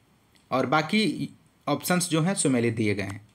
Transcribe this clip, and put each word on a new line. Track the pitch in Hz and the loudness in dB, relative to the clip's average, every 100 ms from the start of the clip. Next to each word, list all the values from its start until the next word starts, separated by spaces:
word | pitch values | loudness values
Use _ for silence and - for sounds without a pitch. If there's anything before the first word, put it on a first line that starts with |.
| _ _ _ _ _ | _ _ _ _ _
और | 127 127 | -2 2
बाकी | 156 156 214 202 131 147 - _ _ - | 0 2 2 0 -2 -8 -10 _ _ -4
ऑप्शंस | 143 - 180 170 | -4 0 0 0
जो | 160 | 0
हैं | 160 196 | 0 0
सुमेलित | 151 127 117 113 | 2 2 2 0
दिए | 107 | 0
गए | 101 | 0
हैं, | 101 101 - | -4 -10 -16